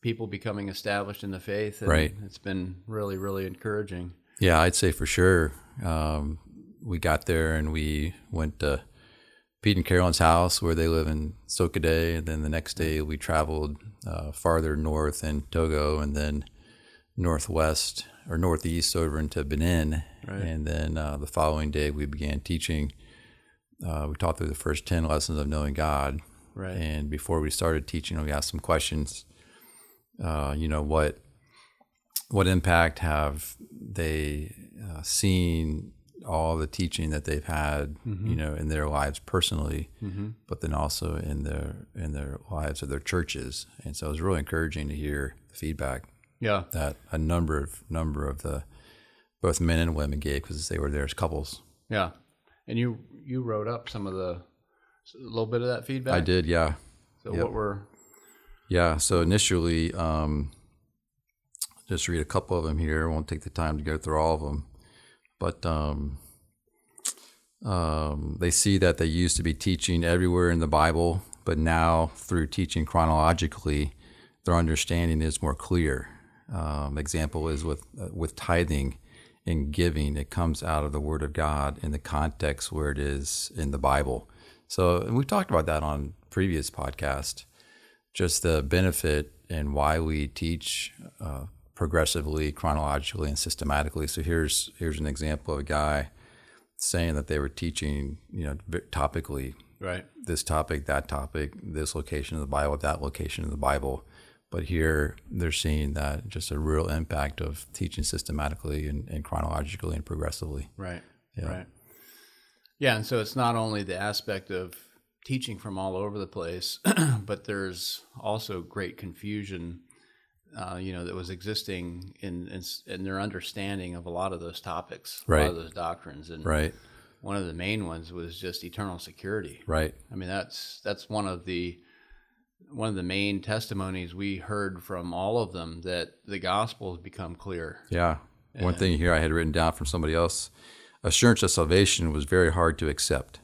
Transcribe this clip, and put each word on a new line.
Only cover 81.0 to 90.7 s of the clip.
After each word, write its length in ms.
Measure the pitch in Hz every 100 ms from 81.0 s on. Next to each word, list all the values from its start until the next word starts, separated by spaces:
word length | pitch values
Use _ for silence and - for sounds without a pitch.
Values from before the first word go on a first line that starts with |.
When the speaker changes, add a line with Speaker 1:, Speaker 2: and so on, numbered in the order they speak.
Speaker 2:
Word 220 | 73 76
of 100 | 73
God 460 | 76 78 73 71 71
in 80 | 80
the 80 | 71
context 720 | - 73 78 - 76 69 -
where 200 | 78 73
it 80 | 71
is 520 | 71 69 71 - - -
in 140 | 73
the 80 | 69
Bible. 500 | 67 69 67 62 - - - - _
So, 300 | - 90 87
and 180 | - 120
we've 100 | 135
talked 240 | 208 185
about 160 | 85 80
that 160 | 76
on 320 | 76 73 71 - _
previous 380 | - 95 80 69
podcast, 760 | - 69 65 71 69 71 - - _ - - - _ _
just 300 | - 90 -
the 200 | 87 78
benefit 720 | 69 90 92 85 82 73 73 - _
and 240 | 82 73
why 260 | 71 71 80
we 260 | 80 78 71
teach, 640 | - 82 82 -